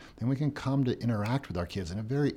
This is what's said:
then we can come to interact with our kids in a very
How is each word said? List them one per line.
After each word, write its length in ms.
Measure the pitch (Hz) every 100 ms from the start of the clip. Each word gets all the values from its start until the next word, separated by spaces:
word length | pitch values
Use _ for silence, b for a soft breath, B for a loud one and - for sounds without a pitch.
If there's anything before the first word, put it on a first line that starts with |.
| B -
then 100 | 120
we 100 | 135
can 140 | 147
come 320 | 147 135 139
to 140 | 123 -
interact 500 | 120 107 104 135 -
with 100 | 90
our 80 | 87
kids 240 | 98 82
in 80 | 98
a 40 |
very 300 | 110 139 143